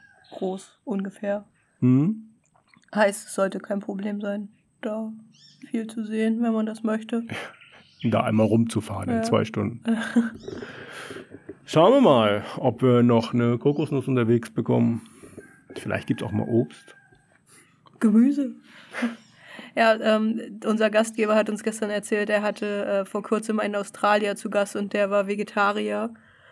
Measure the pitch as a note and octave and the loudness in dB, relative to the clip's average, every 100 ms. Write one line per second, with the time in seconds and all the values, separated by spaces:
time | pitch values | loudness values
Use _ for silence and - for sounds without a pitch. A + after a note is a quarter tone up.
0 | _ _ - - F#3+ F#3+ - _ - G3 | _ _ -18 -8 -6 -6 -12 _ -6 -6
1 | G3 - G3+ G3+ G#3 _ _ - B2+ B2+ | -6 -6 -4 -4 -6 _ _ 0 4 4
2 | D#3+ A3 - _ _ _ _ _ - G#3 | 2 -2 -8 _ _ _ _ _ -8 0
3 | G#3 G3+ - - F#3+ F#3+ - G3+ G3+ G3 | 0 0 -8 -2 -2 -2 -6 -8 -6 -8
4 | G#3 G#3 G#3 G3+ G3+ _ _ - A3 G#3+ | -6 -6 -6 -6 -8 _ _ -10 -8 -6
5 | A3 A3 - _ - _ - A#3 A3+ A3+ | -8 -12 -20 _ -20 _ -8 -6 -6 -8
6 | G#3+ A3 A3 A3+ A#3 A3 A3 A3 A3 A3 | -6 -2 0 2 0 0 -2 -4 -2 -4
7 | A3 A#3 A#3 - - - - - _ - | -2 -6 -4 -10 -12 -16 -20 -20 _ -6
8 | A#2 G#2+ - A2 A2 A2+ A#2 A2 - F#2+ | 0 0 2 4 4 4 2 -2 -4 -6
9 | G2 A#3 A3+ A2 A3 - G#2 - - A3+ | -4 -2 0 0 0 -2 -4 -4 -2 -2
10 | - - A#3 - - - - - - - | 0 0 0 -4 -14 -14 -14 -16 -16 -16
11 | - - - - - - - D#3 F3+ C#4 | -16 -16 -18 -20 -18 -20 -2 6 8 8
12 | A3+ B2+ G#2+ G#2 - - C3 A2+ B2+ A#2+ | 8 6 6 2 -2 -2 -2 2 4 6
13 | A#2+ A#2 A#2 B2 A#2+ A#2+ C#3+ D3 D#3 C#3 | 6 4 2 0 0 2 0 0 -2 -2
14 | A2+ B2+ A2+ A#2 A#2 - A#2+ B2 A#2 A2+ | -2 0 2 2 0 -6 0 2 2 0
15 | - - - - - _ - - - G2+ | -8 -20 -20 -20 -20 _ -18 -12 -6 -6
16 | - C#3 - G#2 G#2+ A2+ C#3 - - - | -4 -4 -4 -4 0 0 0 -6 -20 -20
17 | _ _ _ _ _ - _ _ - - | _ _ _ _ _ -20 _ _ -20 0
18 | A3+ G#3+ C4 C#4+ C4 A#3 _ - - - | 4 6 4 4 -4 -6 _ -20 -16 -8
19 | A#3 - _ _ - - - - A3+ A3 | -8 -8 _ _ -20 -20 -8 2 4 4
20 | A3 G#3+ A3 A3+ - G3+ - G#3+ G#3+ G#3+ | 2 2 2 -2 -8 -8 -2 0 2 2
21 | A3 A3+ G#3+ G#3+ G#3+ G#3 - G#3+ G#3+ G#3 | 0 0 2 2 2 -2 -4 -4 -4 -4
22 | G3+ G#3+ G#3 G#3 G#3 G3+ G#3 G3+ G#3 G3 | -2 -2 0 0 0 -4 -4 -4 -2 -2
23 | F#3+ G#3 G#3 G#3+ G#3+ G#3+ G#3 G#3 G3+ - | -2 -6 -2 -4 -2 -2 -2 -4 -6 -2
24 | G#3+ G#3 G#3 G3+ G#3+ G#3 G3+ G#3 G3+ G#3 | 2 2 2 -4 -2 -2 -2 -4 -4 -2
25 | G3+ G3+ G3 G#3 G#3 - G3+ G#3 G#3 G#3 | 0 0 0 -4 -4 0 0 0 -4 -4
26 | A3+ A#3 _ _ - | -6 -10 _ _ -20